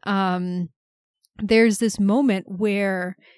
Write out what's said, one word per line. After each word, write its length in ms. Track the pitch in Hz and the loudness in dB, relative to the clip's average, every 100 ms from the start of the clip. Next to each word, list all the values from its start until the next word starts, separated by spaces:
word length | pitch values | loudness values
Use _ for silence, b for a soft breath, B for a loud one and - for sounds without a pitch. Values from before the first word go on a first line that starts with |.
um, 640 | - 196 190 180 180 180 170 _ _ _ _ _ _ - | -4 0 0 -2 -4 -4 -6 _ _ _ _ _ _ -8
there's 360 | 208 220 226 202 | 0 4 4 2
this 200 | 226 - | -2 0
moment 460 | 196 226 277 190 - | 0 2 2 0 -4
where 680 | 185 214 202 196 190 180 - b | -4 -2 0 -2 -2 -6 -10 b